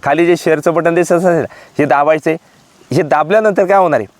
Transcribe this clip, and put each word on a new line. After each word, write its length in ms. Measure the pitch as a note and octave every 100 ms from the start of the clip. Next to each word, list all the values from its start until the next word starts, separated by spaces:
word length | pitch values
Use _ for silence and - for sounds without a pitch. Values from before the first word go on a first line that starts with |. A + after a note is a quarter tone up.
खाली 240 | - D3+ E3+
जे 100 | F3
शेअरचं 380 | - D#3 D#3
बटन 200 | E3 E3
दिसत 180 | E3+ F3
असेल, 320 | F3 F#3 E3+ B2 - - -
हे 60 |
दाबायचं 460 | - C#3+ D3 D#3 E3
आहे. 80 | D#3+ _ _ _ _ _ C3
हे 60 |
दाबल्यानंतर 640 | D#3 D3 D#3 G#3+ G#3+ G3+ F#3+
काय 120 | G3
होणार 220 | F3+ C#3
आहे 60 | G2+ _